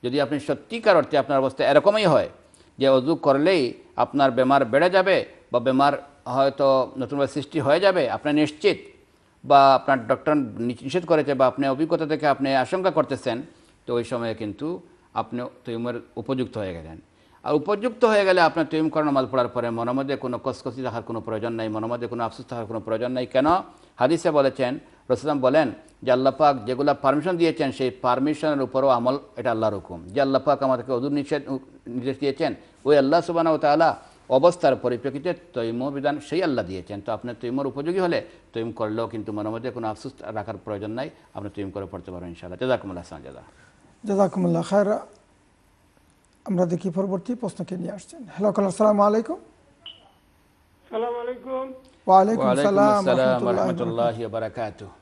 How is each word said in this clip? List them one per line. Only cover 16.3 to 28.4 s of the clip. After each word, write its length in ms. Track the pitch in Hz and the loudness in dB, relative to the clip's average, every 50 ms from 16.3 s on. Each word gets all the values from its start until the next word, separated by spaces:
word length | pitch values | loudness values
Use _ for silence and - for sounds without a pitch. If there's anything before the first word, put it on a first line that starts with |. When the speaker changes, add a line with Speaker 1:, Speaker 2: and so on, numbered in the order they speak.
| 135 131 127 - - 110 | -4 -4 -4 -6 -6 -8
Speaker 1:
হয়ে 160 | 101 95 87 | -8 -6 -8
গেলেন। 260 | 82 78 80 80 76 - _ _ _ _ _ _ _ | -10 -12 -16 -18 -20 -20 _ _ _ _ _ _ _
আর 120 | - 123 147 | -4 -2 -2
উপযুক্ত 500 | 151 151 196 208 202 208 247 233 247 247 | -2 0 0 -4 -2 -2 -6 -2 2 2
হয়ে 200 | 226 220 202 202 | 4 4 4 4
গেলে 160 | 190 185 180 | 4 4 6
আপনার 260 | 170 156 - 170 156 - | 4 4 4 0 -4 -2
তৈমুম 200 | - 156 160 160 | -2 -2 -2 0
করা 140 | 156 160 151 | 0 0 0
নামাজ 220 | 151 139 135 131 113 | 2 2 0 0 0
পড়ার 180 | 123 131 120 113 | 0 0 0 0
পরে 220 | - 123 117 117 | -2 -4 -4 -4
মনের 240 | 113 113 117 120 123 | -4 -4 -4 -2 -2
মধ্যে 220 | 135 139 135 139 | -2 -2 -4 -6
কোনো 220 | 131 - 127 123 117 - | -6 -4 -6 -8 -4 -4
কসকসি 380 | 135 120 - - 135 113 131 | -6 -6 -6 -10 -10 -10 -6
রাখার 200 | 131 127 110 117 | -8 -6 -6 -8
কোনো 180 | 101 - 117 113 | -8 -8 -10 -8
প্রয়োজন 320 | - - 110 107 104 117 | -6 -6 -6 -4 -4 -6
নাই, 160 | 117 113 110 110 | -6 -6 -6 -6
মনের 220 | 107 107 110 117 | -6 -6 -6 -6
মধ্যে 160 | 120 120 120 | -6 -6 -6
কোনো 180 | 107 120 120 117 | -8 -6 -6 -6
আফসোস 220 | 110 - - 123 | -6 -6 -10 -14
থাকার 200 | - 131 120 113 | -12 -10 -10 -10
কোনো 140 | 101 113 113 | -8 -8 -10
প্রয়োজন 320 | - - 113 110 120 123 | -4 -4 -4 -2 -2 -4
নাই। 140 | 127 127 127 | -4 -4 -6
কেন? 200 | 123 - 131 135 151 170 190 202 - - - - _ _ | -2 0 0 2 4 2 0 -2 -8 -18 -20 -20 _ _
হাদিসে 340 | - 123 131 170 165 - 180 | 0 2 2 2 2 0 2
বলেছেন, 480 | 151 147 139 135 131 - 131 123 131 156 - - - _ _ _ | 2 4 2 2 2 0 -4 -4 -4 -6 -12 -18 -20 _ _ _
রাসূল 300 | 127 - - 151 147 143 | -2 -2 0 -4 -2 2
বলেন 340 | 127 127 139 160 151 123 98 - - - _ _ | 2 4 4 4 2 0 -4 -10 -18 -20 _ _
যে 100 | - 123 | 0 2
আল্লাহ 200 | 123 127 131 135 131 - | 2 4 4 0 2 4
পাক 260 | 156 147 143 127 104 | 4 4 4 2 -2
যেগুলা 300 | 113 127 123 143 147 143 | -6 -4 0 0 0 0
permission 420 | - - 135 139 151 143 185 180 | 2 2 0 2 2 0 -2 0
দিয়েছেন, 360 | 170 170 160 156 160 151 135 | 2 2 0 2 0 -2 -4
সেই 180 | 127 - 135 127 | -2 -2 -4 -4
পারমিশনের 720 | 123 - - 123 123 127 135 151 151 147 | -4 -2 0 0 0 2 0 -2 -2 0